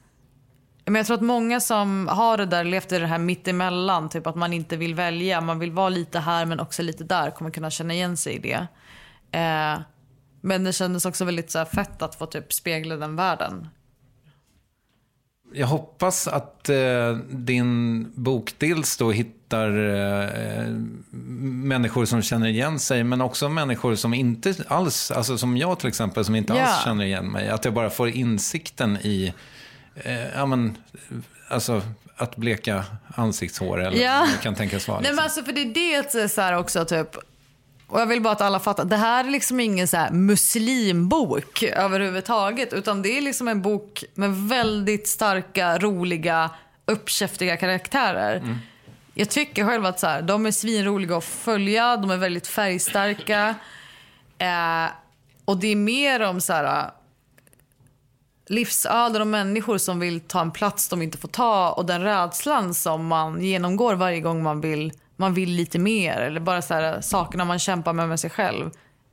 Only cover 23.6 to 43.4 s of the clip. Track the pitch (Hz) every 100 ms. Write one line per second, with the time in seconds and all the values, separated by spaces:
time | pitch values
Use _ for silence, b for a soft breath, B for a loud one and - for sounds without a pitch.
23.6 | 139 117 127 107 117 123 123 117 196 175
24.6 | - 151 175 - - 127 113 120 123 123
25.6 | 170 175 127 - 107 113 101 110 104 247
26.6 | 254 165 123 104 98 95 95 101 104 107
27.6 | 127 113 110 - 120 120 120 104 - 160
28.6 | - - 113 101 104 98 92 - B B
29.6 | B B B 143 123 120 127 135 139 127
30.6 | 113 98 - - - 123 - - - 123
31.6 | - 110 107 110 - - 120 - 113 104
32.6 | - 98 95 107 - - 113 - 90 -
33.6 | 92 90 92 233 247 277 320 262 113 98
34.6 | 104 98 - 101 277 294 311 311 247 285
35.6 | 254 320 339 285 277 233 208 - 185 175
36.6 | 175 175 165 165 156 - - _ _ _
37.6 | _ - - 220 226 240 220 208 202 190
38.6 | 185 190 180 214 226 240 254 277 - 254
39.6 | 226 185 180 170 151 170 196 208 - 233
40.6 | 226 262 208 170 180 320 196 120 - -
41.6 | 226 - 196 190 196 185 185 226 196 233
42.6 | 247 190 214 202 196 262 277 -